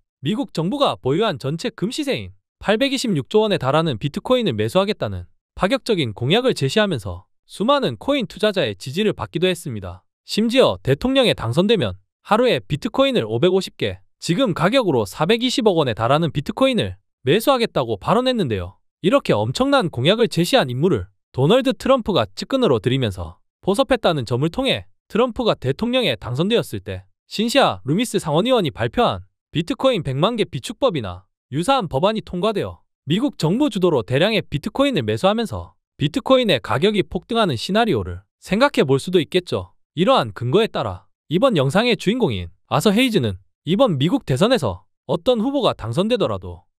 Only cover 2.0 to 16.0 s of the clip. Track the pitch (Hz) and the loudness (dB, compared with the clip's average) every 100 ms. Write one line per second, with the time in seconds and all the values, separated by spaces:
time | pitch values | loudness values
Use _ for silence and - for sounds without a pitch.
2 | 277 175 92 - _ _ - 214 269 262 | -4 -6 -8 -16 _ _ -2 0 0 0
3 | 240 160 - 214 214 170 131 147 165 117 | 0 -2 0 0 2 0 0 0 0 -2
4 | 143 196 - 254 214 107 107 185 196 208 | -4 -6 0 0 2 -2 0 0 0 -2
5 | 120 92 87 _ _ - 190 262 - 196 | -6 -6 -12 _ _ -4 -2 0 0 -2
6 | 127 101 123 208 254 175 135 214 208 143 | -2 -4 0 2 2 0 0 0 0 -2
7 | 98 87 - _ _ - 214 285 214 113 | -6 -10 -14 _ _ -4 0 2 0 -2
8 | - 285 202 - 214 196 131 98 - 151 | -2 -2 -2 -2 -2 0 -2 -4 -6 -2
9 | 214 - 107 165 185 175 151 110 92 87 | -2 -2 -6 -2 -2 -2 -6 -8 -10 -14
10 | _ _ - - 226 254 170 95 - 139 | _ _ -6 -2 2 4 4 2 -2 0
11 | 247 269 226 127 113 131 202 226 110 95 | 2 2 2 0 0 0 2 2 0 -4
12 | _ _ - 214 247 151 - 143 240 - | _ _ 0 2 2 0 -2 -6 -2 0
13 | 269 233 110 117 175 190 - - 110 95 | 2 2 -2 2 2 2 -2 -4 -6 -6
14 | _ _ - 175 262 143 175 269 208 131 | _ _ -4 0 0 0 2 2 2 0
15 | 104 - 160 233 247 254 214 165 135 104 | 0 -2 0 0 0 0 2 2 0 0